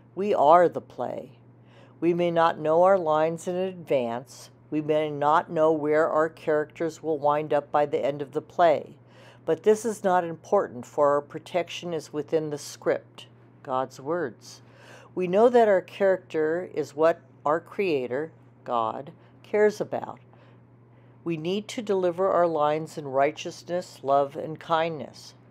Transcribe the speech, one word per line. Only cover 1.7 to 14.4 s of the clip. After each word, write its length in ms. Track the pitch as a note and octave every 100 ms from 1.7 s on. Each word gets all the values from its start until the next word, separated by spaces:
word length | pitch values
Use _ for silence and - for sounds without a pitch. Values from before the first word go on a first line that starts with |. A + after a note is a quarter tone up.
| - - -
We 140 | E3
may 160 | E3+ F3
not 280 | E3+ E3 C3
know 240 | D#3 D#3+
our 160 | F#3 G3
lines 480 | D#3 D3+ D#3+ E3 F#3+
in 100 | F3+
advance. 960 | F#3+ F3+ D#3 C#3 A#2+ A#2 C3 - - - -
We 100 | D3+
may 300 | D3+ D3+ D#3
not 400 | C#3+ C#3+ D#3+ -
know 200 | E3 D#3
where 380 | D#3+ D3 D3+ D#3+
our 200 | D#3 D#3+
characters 760 | - - D3+ D3+ - E3 -
will 160 | D3+ D3+
wind 340 | C#3+ D3 D#3
up 180 | D3 B2
by 160 | D3+ D3
the 180 | D#3
end 180 | A#2 C#3+
of 100 | C3+
the 100 | D3
play. 540 | D3+ - E3+ C#3 - - - - - -
But 180 | - D#3+
this 220 | G#3 G#3+
is 180 | A#3 G3+
not 220 | G3 F3+
important, 600 | E3+ D#3+ - G3+ B2+ A#2+
for 260 | A#2+ - C#3+
our 100 | C#3+
protection 720 | C#3+ D#3 - F3 E3+ - F3
is 180 | E3 -
within 380 | D3+ C#3+ D#3+ D#3
the 80 | D3
script, 680 | - - E3+ - - - - - - _
God's 380 | - C3 B2+ -
words. 600 | C3+ F3 C#3 -